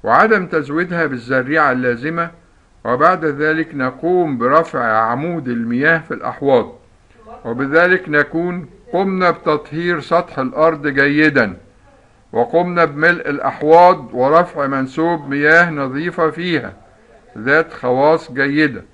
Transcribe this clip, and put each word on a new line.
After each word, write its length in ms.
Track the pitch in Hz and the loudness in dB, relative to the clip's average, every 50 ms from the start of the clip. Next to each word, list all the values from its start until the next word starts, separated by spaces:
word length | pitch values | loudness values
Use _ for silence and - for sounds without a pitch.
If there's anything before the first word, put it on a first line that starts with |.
| - | 0
وعدم 420 | 110 117 143 196 220 220 202 180 | 2 4 4 6 4 4 0 0
تزويدها 580 | 147 170 160 143 131 143 160 180 175 175 170 165 | -2 -4 -4 -4 -2 -4 -4 -4 -2 -2 -2 -2
بالزريعة 640 | 143 135 120 110 120 135 131 127 131 151 160 151 139 | -2 -4 -8 -6 -2 -2 -2 0 0 0 2 2 2
اللازمة، 600 | 127 127 127 123 120 117 127 156 165 170 170 170 - - _ _ _ _ _ _ _ _ _ | 0 0 0 -2 -2 -2 -6 -6 -4 -4 -6 -6 -8 -18 _ _ _ _ _ _ _ _ _
وبعد 400 | 113 120 131 151 175 185 175 156 | -4 0 2 4 2 2 2 -2
ذلك 500 | 156 143 139 151 156 160 160 160 160 - | -4 -2 -2 -2 -2 0 -2 -4 -6 -4
نقوم 600 | 139 131 127 127 - - 170 180 180 175 160 135 | -4 -4 -4 -4 -4 -2 0 0 2 0 0 -2
برفع 460 | 117 117 127 143 160 165 165 - 135 123 | -2 0 2 2 2 2 0 -4 -4 -2
عمود 640 | 117 110 110 113 113 120 131 151 170 175 165 139 | 0 0 2 0 0 -2 -4 -4 -6 -6 -6 -6
المياه 500 | 127 120 117 117 113 120 123 143 156 165 | -6 -6 -4 -4 -4 -2 0 2 2 2
في 160 | 165 151 - 131 | 0 -2 -8 -10
الأحواض، 640 | 107 - 123 120 - 139 139 135 120 101 - - - _ _ _ _ _ _ _ _ - - - - - | -8 -8 -10 -8 -4 0 2 2 2 2 -2 -10 -20 _ _ _ _ _ _ _ _ -20 -20 -20 -14 -10
وبذلك 640 | 120 117 123 139 135 147 165 175 180 185 185 185 160 | -10 -6 -6 -4 0 2 2 4 4 2 0 -2 -2
نكون 600 | 147 147 143 - - 165 170 180 180 180 160 - - - _ - - | -2 -2 -2 0 -4 -4 -4 -4 -6 -8 -10 -14 -20 -20 _ -6 -4
قمنا 380 | 175 196 196 190 185 185 175 | -2 -2 -2 -2 0 0 0
بتطهير 680 | 165 - - 170 151 147 147 - 147 160 170 175 175 156 | 0 0 -2 -2 -2 -2 -4 -8 -10 -6 -4 -4 -4 -4
سطح 400 | 135 - 170 170 175 - - - | -4 0 0 0 0 -2 -6 -6
الأرض 480 | 131 127 - - 156 165 160 147 143 | -6 -6 0 2 2 2 2 0 -4
جيدًا، 680 | 147 135 139 139 143 143 147 156 156 143 135 117 101 90 - - _ _ _ _ _ _ _ _ _ _ _ _ _ - | -4 0 2 2 2 4 4 2 4 4 2 0 0 -4 -12 -18 _ _ _ _ _ _ _ _ _ _ _ _ _ -2
وقمنا 520 | 113 120 - - 165 180 175 175 170 165 | -2 -2 0 0 0 0 0 0 0 0
بملء 440 | 156 143 143 156 170 175 170 - 135 | 0 0 0 0 0 0 0 -4 -6
الأحواض 800 | 143 143 - - - - 147 151 160 170 180 180 180 156 135 107 101 | -6 -4 -4 -6 -4 -2 2 6 8 8 8 8 6 4 -4 -10 -2
ورفع 540 | 123 123 139 156 170 180 170 - 156 139 | 0 2 4 4 4 2 2 -4 -4 -4
منسوب 640 | 135 139 135 131 131 - - 160 170 175 160 143 139 | -2 -2 -4 -4 -4 -4 -2 -2 -2 -2 -4 -6 -6
مياه 400 | 139 143 147 151 160 170 175 170 | -4 0 2 4 6 6 4 2
نظيفة 580 | 156 143 139 131 131 143 165 180 165 - 165 156 | 0 -6 -6 -6 -6 -6 -6 -6 -2 -2 -2 -2
فيها 440 | 147 165 175 180 170 143 - 98 95 - - _ _ _ _ _ - - _ _ - | -2 -4 -4 -4 -4 -4 -4 -6 -16 -18 -20 _ _ _ _ _ -20 -20 _ _ -16
ذات 360 | 107 107 127 143 156 165 - - | -8 -2 2 2 2 2 -2 -8
خواص 580 | - - 123 123 131 139 151 160 160 - - | -6 -2 -2 0 2 4 4 2 2 -2 -8
جيدة. 520 | 127 131 139 139 143 151 156 147 120 95 87 _ | -4 -4 -2 0 2 0 0 0 -2 -6 -14 _